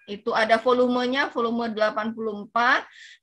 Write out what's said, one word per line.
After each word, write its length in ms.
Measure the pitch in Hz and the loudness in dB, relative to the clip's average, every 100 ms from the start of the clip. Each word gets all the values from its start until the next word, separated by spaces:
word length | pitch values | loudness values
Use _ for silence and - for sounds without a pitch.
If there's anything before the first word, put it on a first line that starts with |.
| - | -14
itu 260 | 208 233 | -10 -2
ada 240 | 220 220 226 | 0 2 2
volumenya, 720 | 254 247 247 247 247 269 392 | 4 2 2 2 0 -2 -2
volume 400 | 247 233 233 233 | -2 -2 -2 -2
delapan 400 | 214 214 214 220 | 0 0 0 -6
puluh 320 | 220 220 202 | -4 -6 -8
empat, 400 | 202 233 240 302 - - - - | -4 0 2 2 -2 -20 -20 -8